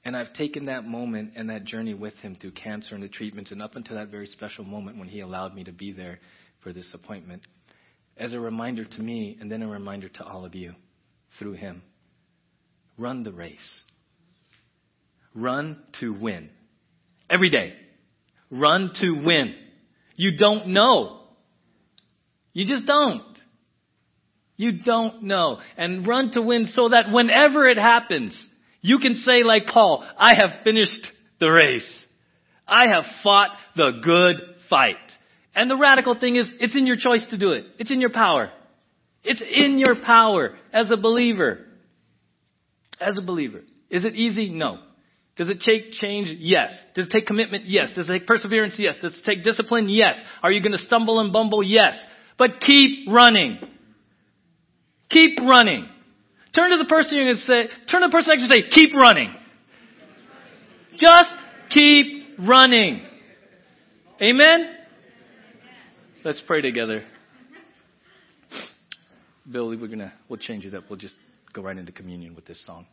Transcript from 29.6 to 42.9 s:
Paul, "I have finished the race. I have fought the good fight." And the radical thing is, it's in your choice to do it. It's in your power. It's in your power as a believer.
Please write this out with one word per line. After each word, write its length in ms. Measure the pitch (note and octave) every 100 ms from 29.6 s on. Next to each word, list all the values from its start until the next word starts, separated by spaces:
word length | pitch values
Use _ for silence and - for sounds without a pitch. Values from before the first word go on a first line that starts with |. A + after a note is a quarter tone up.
| G#3+
Paul, 400 | A#3 G3+ D3 - -
"I 200 | G#3+ A#3
have 260 | F#3+ -
finished 420 | A3 A3 G3+ - - _ _ _
the 100 | D#3+
race. 560 | E3 D3 B2+ - - - _ _ _ _ _
I 220 | - A3 B3
have 180 | F#3 D#3 -
fought 260 | G#3 G3+ G3+ - -
the 240 | - D3 A#2+
good 400 | C3+ E3+ F3+ E3+ - - _
fight." 240 | D3 B2 F#2 - _ _ _ _ G3+
And 120 | B3
the 80 | C4+
radical 380 | C#4+ C4 B3 A#3+
thing 200 | B3 B3
is, 120 | G#3+ -
it's 160 | A#3 C4+
in 100 | C4
your 100 | A#3+
choice 280 | B3+ A#3 A3+
to 60 | G#3+
do 140 | G3
it. 140 | C3+ - _
It's 100 | A3+
in 100 | C4
your 100 | B3
power. 420 | A3+ G#3 D3+ G#2 - _ _ _ _ _ _
It's 180 | - A#3+
in 380 | - C4 C#4+ C4+
your 160 | C4 A#3+
power 520 | - A#3 A3 F#3+ B2 - _
as 200 | A3 A3
a 40 | A3
believer. 680 | A3 A#3 A#3+ G#3 D3 - - _ _ _ _ _ _ _ _ _ _ _ _